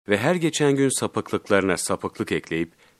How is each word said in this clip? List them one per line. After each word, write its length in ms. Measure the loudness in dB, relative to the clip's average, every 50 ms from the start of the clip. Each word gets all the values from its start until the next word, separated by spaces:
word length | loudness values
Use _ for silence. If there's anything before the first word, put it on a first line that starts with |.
| _ 0
ve 80 | 0 2
her 180 | 2 0 0
geçen 400 | 0 0 -2 0 2 2 2 4
gün 240 | 2 2 0 0 -2
sapıklıklarına 800 | -4 -2 -4 -6 -4 -4 -6 -6 0 2 2 2 4 2 0 0
sapıklık 540 | -2 -4 -4 -4 -4 -8 -6 -6 -4 -2
ekleyip 400 | -2 -4 -2 -2 -2 -2 -2 -4 -6 _ _ _ _